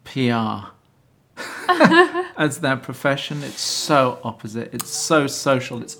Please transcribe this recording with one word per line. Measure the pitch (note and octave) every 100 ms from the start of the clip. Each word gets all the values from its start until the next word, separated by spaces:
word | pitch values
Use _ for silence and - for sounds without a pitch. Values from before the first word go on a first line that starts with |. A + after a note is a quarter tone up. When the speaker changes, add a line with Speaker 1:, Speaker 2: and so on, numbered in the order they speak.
Speaker 1:
P | - C3+ B2
R | A#2 A2 G#2 G2+ - _ _ _ _ _ -
<laughs> | - - -
Speaker 2:
<laughs> | F4+ C4 E4 F4+ E4+ F4+ -
Speaker 1:
as | D3+ D3
their | D3 B2+
profession? | - B2 C#3+ C#3 - D3
It's | C#3 -
so | - - - C#3+ B2+ -
opposite. | A#2 - A2 A2+ A#2
It's | A#2+ -
so | - - D#3+ C#3
social. | - C#3+ C3 B2 A#2+
It's | - -